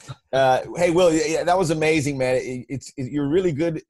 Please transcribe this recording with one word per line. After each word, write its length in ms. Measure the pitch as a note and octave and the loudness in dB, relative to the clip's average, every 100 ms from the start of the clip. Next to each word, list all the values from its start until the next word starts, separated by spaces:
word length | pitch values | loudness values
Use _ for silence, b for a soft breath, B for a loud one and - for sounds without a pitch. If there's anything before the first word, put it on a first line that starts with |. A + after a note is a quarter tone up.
| B B _ | B B _
Uh, 300 | C3 C3 B2+ - A#2 | 2 2 2 -2 -2
hey, 140 | F3 | 2
Will, 220 | E3 F3+ | 4 4
yeah, 140 | D#3+ D3+ | 4 0
yeah, 180 | D#3+ | -2
that 120 | D#3 F#3 | 0 0
was 140 | E3 | 0
amazing, 480 | D#3+ D#3 D#3+ C#3+ C#3 | 0 2 0 0 -2
man. 180 | B2+ B2+ | 0 0
It, 300 | A#2+ B2+ - | -2 -8 -10
it's, 240 | C3+ - - | -12 -10 -10
it, 160 | B2+ | -6
you're 160 | D3 C#3+ | -4 0
really 240 | E3+ F#3 | 0 0
good 300 | C3+ E3+ D#3 | -2 -4 -4